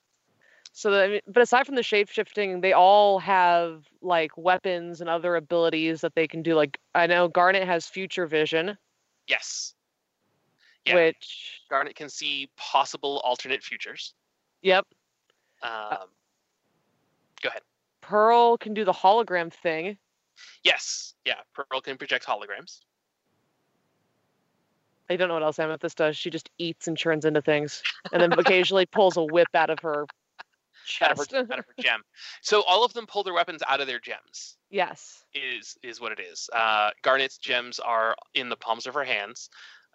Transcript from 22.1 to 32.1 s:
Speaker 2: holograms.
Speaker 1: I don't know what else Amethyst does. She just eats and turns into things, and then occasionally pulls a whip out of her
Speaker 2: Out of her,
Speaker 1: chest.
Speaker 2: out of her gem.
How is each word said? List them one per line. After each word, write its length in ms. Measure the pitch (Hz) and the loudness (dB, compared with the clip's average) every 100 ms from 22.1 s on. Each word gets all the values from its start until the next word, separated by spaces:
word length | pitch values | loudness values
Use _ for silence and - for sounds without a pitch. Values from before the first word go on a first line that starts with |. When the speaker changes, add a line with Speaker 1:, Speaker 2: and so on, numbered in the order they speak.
| 127 - | -6 -4
Speaker 2:
holograms. 560 | 110 104 101 170 - _ _ _ _ _ _ _ _ _ _ _ _ _ _ _ _ _ _ _ _ _ _ _ | -6 -6 -12 -14 -20 _ _ _ _ _ _ _ _ _ _ _ _ _ _ _ _ _ _ _ _ _ _ _
Speaker 1:
I 60 | 180 | -2
don't 100 | 180 | 0
know 60 | |
what 100 | 165 | 0
else 160 | 156 151 | -2 -2
Amethyst 380 | 156 160 170 - | -4 -4 -8 -2
does. 180 | 156 151 | -2 -2
She 140 | 175 | -8
just 200 | 160 - _ | -10 -14 _
eats 300 | 170 160 - | -10 -8 -8
and 100 | 160 | -4
turns 280 | 165 156 156 | -2 0 2
into 160 | 151 | 0
things, 420 | 147 151 147 - - - - | 2 0 -2 -8 -10 -10 -4
and 80 | 170 | 2
then 100 | 175 | 4
occasionally 520 | 170 175 185 180 190 180 | 4 4 4 4 2 2
pulls 320 | - 190 175 | 4 4 4
a 60 | |
whip 260 | 156 170 170 | 0 4 4
out 160 | 170 156 | 4 2
of 100 | 156 | 0
her 260 | 165 147 147 - _ _ - _ _ _ - - | -4 -4 -6 -14 _ _ -20 _ _ _ -12 0
Speaker 2:
Out 100 | - | 0
of 60 | 147 | 2
her, 80 | 143 | -2
Speaker 1:
chest. 80 | |
Speaker 2:
out 260 | 262 240 131 | -2 -4 -6
of 60 | - | -10
her 100 | - | -4
gem. 200 | 127 117 - | -2 -2 -4